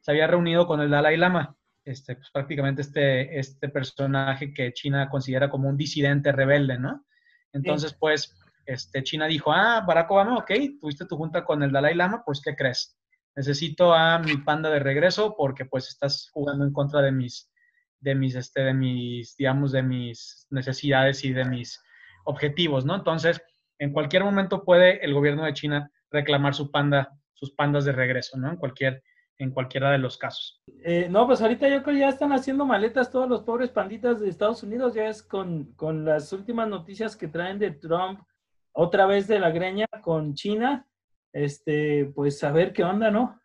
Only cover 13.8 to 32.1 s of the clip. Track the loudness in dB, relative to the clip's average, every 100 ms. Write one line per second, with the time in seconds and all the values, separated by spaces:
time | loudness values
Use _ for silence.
13.8 | 6 6 6 2 0 -2 0 0 2 0
14.8 | 2 2 2 2 -2 0 -4 -4 -6 -6
15.8 | -6 -6 -4 -4 -8 -6 -4 0 -2 0
16.8 | 0 2 2 2 -4 -8 -20 _ _ _
17.8 | _ _ -4 0 0 -4 -6 -2 0 0
18.8 | 0 -2 -6 -8 -12 -2 0 2 2 0
19.8 | 0 -2 -6 -12 -18 -20 _ -6 -4 -4
20.8 | 2 4 4 2 -2 -2 -2 -4 -8 -16
21.8 | _ _ -20 _ -8 -4 -4 0 0 0
22.8 | 0 -2 -2 0 0 -2 -6 _ _ _
23.8 | -4 -2 0 2 2 0 0 -2 4 8
24.8 | 8 6 0 2 2 2 -2 -4 -2 -4
25.8 | -4 _ _ -4 0 2 2 0 -2 0
26.8 | 2 2 0 _ _ _ -16 -2 0 2
27.8 | 0 0 0 -2 -4 -8 -8 -6 -8 -2
28.8 | -4 -4 _ _ _ _ -6 -4 -4 -2
29.8 | 2 2 0 -6 -10 -10 -14 _ -20 -14
30.8 | -4 -2 0 2 4 4 2 2 2 2
31.8 | 0 2 2